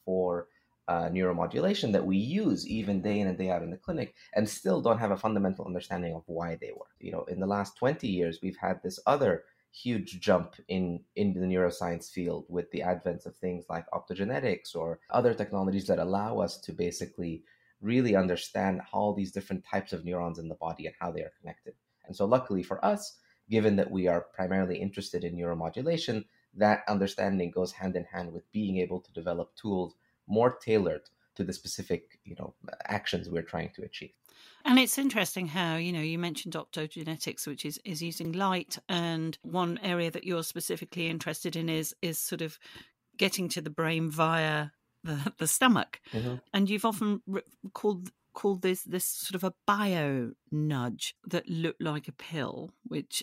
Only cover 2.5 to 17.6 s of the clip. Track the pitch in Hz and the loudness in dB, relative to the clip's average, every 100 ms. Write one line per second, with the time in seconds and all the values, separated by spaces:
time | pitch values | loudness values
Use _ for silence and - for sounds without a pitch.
2.5 | 87 - 113 101 98 101 104 98 90 92 | 2 0 -2 0 0 2 2 2 0 0
3.5 | 87 85 92 - 160 - - - - 107 | 0 -2 -8 -4 -4 -4 -8 -4 0 0
4.5 | - 190 175 117 113 107 95 110 104 95 | 0 0 2 4 4 2 0 2 2 2
5.5 | 95 90 90 - 92 85 82 85 82 85 | 0 -4 -6 -4 -4 -4 -6 -6 -6 -4
6.5 | 82 - - - _ 87 82 - 90 98 | -6 -10 -12 -16 _ -8 -6 -6 -2 0
7.5 | 101 98 - 127 110 120 90 85 82 95 | 0 -2 0 0 2 0 0 0 0 -6
8.5 | - 92 92 90 - - 143 113 82 - | -2 -2 -2 -4 -2 2 4 4 2 -4
9.5 | _ _ - 123 110 90 92 104 90 82 | _ _ -8 -4 -4 -4 -2 4 4 4
10.5 | - - 92 90 87 - - 101 90 92 | -10 -4 0 0 -2 -6 0 0 2 2
11.5 | 92 87 - 87 85 - 92 85 82 - | 4 2 2 -4 -4 -6 -4 -4 -4 -4
12.5 | 87 - - 87 90 90 85 92 - 90 | -4 -4 -2 -2 -2 -2 -4 -8 -6 -4
13.5 | 90 - 82 - - - 92 101 139 127 | -4 -6 -8 -4 -6 -4 -4 -2 0 0
14.5 | 90 - 85 82 82 - 117 117 113 104 | -2 -4 -6 -4 -6 -2 4 4 2 -2
15.5 | 98 95 98 95 85 87 98 110 107 87 | 0 2 0 2 2 2 0 0 0 -2
16.5 | - - 85 87 - 85 - 85 80 - | -4 -10 -4 -4 -4 -8 -6 -6 -6 -12
17.5 | _ | _